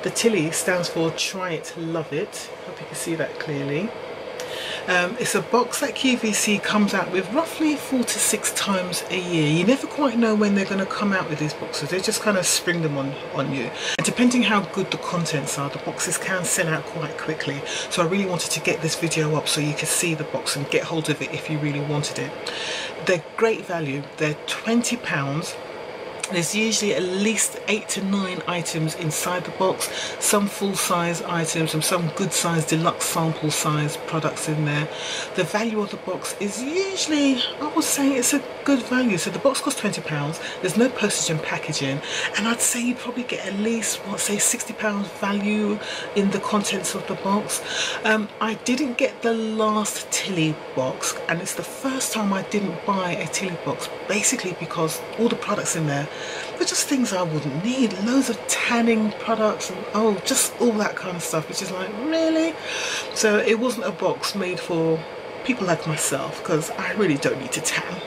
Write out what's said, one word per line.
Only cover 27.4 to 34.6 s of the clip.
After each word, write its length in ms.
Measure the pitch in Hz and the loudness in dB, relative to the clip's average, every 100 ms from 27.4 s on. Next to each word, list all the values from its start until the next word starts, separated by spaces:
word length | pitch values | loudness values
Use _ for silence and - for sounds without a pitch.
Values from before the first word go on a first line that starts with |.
| - - - | 0 -2 -2
eight 180 | 208 - | -2 -2
to 160 | - | -4
nine 380 | 196 196 190 180 - | 0 0 0 -4 -2
items 460 | 175 165 170 156 - | -2 -2 0 0 0
inside 500 | 160 - - 180 165 | -2 -2 -2 -2 -4
the 60 | |
box, 380 | - 190 - - - - - | 0 0 2 -4 -4 -6 -2
some 300 | - 208 202 | 2 4 2
full 260 | - 202 185 | 0 -2 0
size 460 | - 175 170 165 | 2 2 2 0
items 520 | - 170 160 170 160 | 0 0 0 2 2
and 80 | 156 | 2
some 280 | - 180 170 - | 2 2 0 0
good 160 | 196 | 0
size 320 | - 180 165 156 | 2 2 2 2
deluxe 400 | 160 170 - - | 2 2 2 -2
sample 440 | 180 160 156 156 | 2 2 2 0
size 460 | - 160 151 147 - - | 0 2 2 0 -2 -2
products 420 | 165 151 - - | 0 0 -2 -2
in 160 | 156 | 0